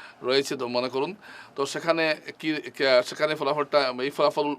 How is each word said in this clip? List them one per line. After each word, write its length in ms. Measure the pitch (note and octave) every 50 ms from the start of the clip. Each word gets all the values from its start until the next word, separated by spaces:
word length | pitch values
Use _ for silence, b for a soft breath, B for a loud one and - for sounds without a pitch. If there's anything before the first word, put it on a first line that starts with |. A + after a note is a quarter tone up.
| B B B B
রয়েছে 340 | C3+ B2 C3 C#3 C#3 - D3+
তো 120 | B2+ B2+ A#2+
মনে 200 | A#2+ A#2+ B2 B2+
করুন, 260 | B2 C3+ C#3+ E3+ G#3 - B B B B B B B
তো 100 | - C#3
সেখানে 480 | C#3 - D#3 D#3 E3 E3 E3 D#3+ D#3 D3+ D3+ - - - -
কি, 160 | - D#3 D3+
কে-, 480 | D3+ - B2 - - C#3 C3+ B2+ B2
সেখানে 320 | B2 - - - D3+ D3+ D#3
ফলাফলটা, 580 | D3+ C#3+ C3+ D3+ D3+ C#3+ C#3+ D#3 D3 C#3 B2+ B2 B2
এই 80 | C3 C#3+
ফলাফল 360 | - - D3+ D3 - D#3 D3 D3 C#3+